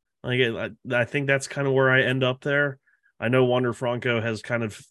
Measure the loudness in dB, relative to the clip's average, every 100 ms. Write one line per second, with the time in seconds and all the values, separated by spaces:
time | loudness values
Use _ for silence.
0 | _ _ -2 0 0 -2 -8 -10 -4 -2
1 | 0 -2 0 0 -2 -4 0 2 4 4
2 | 2 0 -2 -2 -2 0 0 -4 _ _
3 | _ -6 2 4 4 2 0 -2 -4 -2
4 | -2 -2 -2 -6 -4 -4 -4 -8 -14